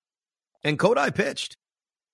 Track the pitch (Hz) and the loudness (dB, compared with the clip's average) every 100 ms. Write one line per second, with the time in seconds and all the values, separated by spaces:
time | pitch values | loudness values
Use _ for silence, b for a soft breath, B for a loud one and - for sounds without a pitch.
0 | _ _ _ _ _ _ 151 151 185 254 | _ _ _ _ _ _ -4 2 2 4
1 | - - 214 - - - _ _ _ _ | 0 0 -2 -4 -10 -14 _ _ _ _
2 | _ | _